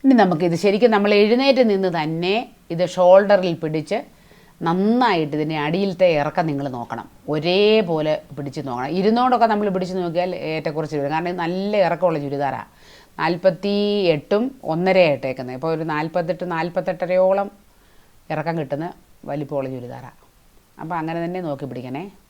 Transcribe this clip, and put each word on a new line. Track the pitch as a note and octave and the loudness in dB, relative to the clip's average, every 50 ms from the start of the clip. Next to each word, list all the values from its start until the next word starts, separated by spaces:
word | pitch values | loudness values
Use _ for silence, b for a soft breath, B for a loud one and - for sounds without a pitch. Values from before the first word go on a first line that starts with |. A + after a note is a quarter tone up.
| - | 6
ഇനി | C4+ C4+ A3+ | 6 6 6
നമുക്കിത് | G3+ F#3+ F3 D3+ F#3 F3 E3+ E3 - | 6 4 4 2 0 0 0 2 2
ശരിക്കും | G3+ G3 G#3+ B3 A#3+ G#3+ | 2 2 4 4 4 4
നമ്മൾ | G3+ G3+ G#3 G#3 G3+ | 4 2 4 4 4
എഴുന്നേറ്റ് | G#3 G#3 A#3 B3 C4+ C#4 C4+ C4 B3 A3+ | 4 4 4 2 4 2 4 4 4 4
നിന്ന് | G3+ F#3+ F#3+ F#3 E3+ E3+ | 4 2 0 0 -2 -2
തന്നെ | D#3 D#3 D#3+ E3 F3 F3+ G3+ A3+ B3+ - - _ _ _ E3 | -4 -2 -4 -2 -2 0 0 -2 -4 -8 -16 _ _ _ -4
ഇത് | E3 F3+ E3+ - | -2 -2 -2 2
ഷോൾഡറിൽ | F#3 F3+ F3+ F#3 G3 G#3 G3+ G#3 F#3+ F#3 F3+ E3 - - | 4 8 8 8 8 8 6 4 4 4 0 -4 -4 -4
പിടിച്ച് | D#3 D#3 D#3+ D3+ - G3 A#3 D4 b b b b b b b b b b _ E3+ | -4 -4 -4 -4 -4 -6 -6 -6 b b b b b b b b b b _ -2
നന്നായിട്ട് | E3 E3+ F#3 G3 G#3+ A#3 B3 B3+ A#3 F#3+ E3 D#3 C#3 D3 | -2 0 2 2 2 2 4 2 2 2 0 0 -2 -2
ഇതിൻ്റെ | D3+ D#3 D#3 D#3+ D#3 D3 | -2 -2 -2 -2 -2 -2
അടിയിലത്തെ | D3+ D#3+ G3 G3+ G3 F3+ E3+ F#3+ F3+ E3 D3 | -2 -2 -2 -2 -2 0 2 2 4 4 2
ഇറക്കം | C#3+ D3+ - F#3+ F3 D#3+ | 0 0 0 -2 -2 0
നിങ്ങൾ | C#3+ C#3 C#3 C#3 B2 | -2 -4 -4 -6 -8
നോക്കണം, | A#2+ A#2 - C3 A#2 - - - - _ - D3 | -8 -10 -10 -10 -12 -12 -16 -20 -18 _ -4 -4
ഒരേപോലെ | D#3 D3 F3 F3+ G3 G#3 G#3+ G#3+ A3 - E3+ E3 D#3 D3+ D#3 D3+ D3+ - - C3+ | -2 0 0 2 4 4 4 4 4 2 0 -2 -2 0 -2 -2 -4 -4 -12 -12
പിടിച്ച് | C#3 C#3 C3 C3 D#3 C3 | -10 -10 -8 -8 -8 -8
നോക്കണം. | C3+ A#2+ B2 B2+ D3 E3 F#3 | -6 -6 -6 -6 -4 -2 0
ഇരുന്നോണ്ടൊക്കെ | F#3+ G#3 A3+ A#3+ B3 B3+ B3 A3+ A#3 A3+ G#3+ | 2 2 2 2 2 2 4 4 4 2 2
നമ്മൾ | G#3 G#3 G#3 F#3 | 0 0 -2 -2
പിടിച്ച് | F#3 F#3 F3+ F#3 F#3 | -2 -4 -4 -4 -4
നോക്കിയാൽ | F3+ F3 D#3 F3 F3+ F#3 F3 - D3 D#3 D#3+ | -4 -2 -2 -2 -2 -2 -4 -6 -6 -6 -6
ഏറ്റക്കുറച്ചിൽ | D#3+ D3+ E3 D3 D#3 D#3 D3 D#3 D3 | -4 -4 -4 -4 -4 -6 -4 -4 -4
വരും, | C#3 C#3+ D#3 | -4 -2 -2
കാരണം | D#3+ E3+ F3 F3+ | -2 -4 -4 -4
ഇത് | F3+ E3+ | -4 -4
നല്ല | E3 F3+ F#3 G3 G#3 G#3 G#3 F#3 | -4 -4 -4 -4 -2 2 2 2
ഇറക്കമുള്ള | E3 E3+ D#3 F3+ F3 E3 D3+ C#3+ | 2 2 0 0 0 0 0 -4
ചുരിദാറാണ്. | C#3 C#3+ C#3 C#3+ C3+ B2+ A2+ - b b b b b b b b b b - | -4 -4 -2 -2 -4 -4 -6 -10 b b b b b b b b b b -4
നാൽപത്തി | - E3 F3 E3+ F3 F#3+ F3+ - - G3+ G3+ G3+ G#3 G#3 G#3 G#3 F#3+ E3+ D#3 | -2 -2 -2 2 2 0 0 2 -4 -2 0 0 0 0 0 0 2 0 0
എട്ടും | D3+ - - G3+ G#3 A#3+ C4+ C4+ - - - D#3+ | 0 0 0 0 0 0 -2 -6 -8 -6 -4 -2
ഒന്നര | E3+ F3+ F#3+ F#3 F#3 F3+ D#3 C#3+ | 0 0 2 4 6 6 4 2
ഇട്ടേക്കുന്നത്. | B2 - C3 B2+ - C3 B2 B2+ B2+ | 0 -2 -6 -6 -6 -10 -10 -10 -6
ഇപ്പോൾ | D#3+ D#3+ E3 | -4 -4 -2
ഒരു | D#3 D#3+ E3 D#3 | -2 -4 -4 -4
നാൽപത്തെട്ട്, | D3+ D#3 E3 - F3+ E3+ D#3+ F3+ F3 F3+ F3 E3+ | -4 -4 -2 -4 -4 -4 -4 -6 -6 -6 -6 -4
നാൽപത്തെട്ടരയോളം | D#3+ D#3+ E3+ E3 F#3+ D#3+ F3+ F3+ F3+ F#3 E3+ F#3 F#3 F#3 F#3 G3 G3+ G3+ G3+ - _ _ b b b b b b b b b b b _ _ D#3 | -4 -4 -4 -4 -4 -4 -4 -6 -6 -4 0 2 2 4 4 2 0 -2 -4 -8 _ _ b b b b b b b b b b b _ _ -6
ഇറക്കം | D3+ D3 E3 E3 E3 | -6 -4 -4 -4 -4
കിട്ടുന്ന | D3+ C3 C#3+ C#3 E3 F3+ - - _ _ - _ - - | -4 -6 -6 -6 -6 -8 -10 -14 _ _ -20 _ -12 -8
വലിപ്പമുള്ള | C#3+ D3 D3+ C3+ D3+ C#3 C3+ C3 C3 | -8 -8 -6 -6 -6 -6 -6 -6 -8
ചുരിദാറാണ്. | B2+ A#2+ A#2+ B2 B2 B2 B2 - _ _ _ _ _ _ _ _ _ _ _ _ - | -10 -12 -12 -14 -16 -16 -18 -20 _ _ _ _ _ _ _ _ _ _ _ _ -14
അപ്പോൾ | - D#3+ F3 E3 | -10 -8 -6 -6
അങ്ങനെ | D#3 D#3+ E3 E3+ E3+ | -6 -6 -6 -6 -6
തന്നെ | E3 F3+ F#3 F3 | -6 -6 -6 -6
നോക്കി | D#3 C#3+ C3 D3+ B2+ | -6 -8 -8 -8 -10
പിടിക്കണേ. | A#2+ B2+ B2 B2+ B2+ C#3+ F#3 G3+ - - _ | -10 -12 -10 -10 -10 -10 -12 -14 -16 -20 _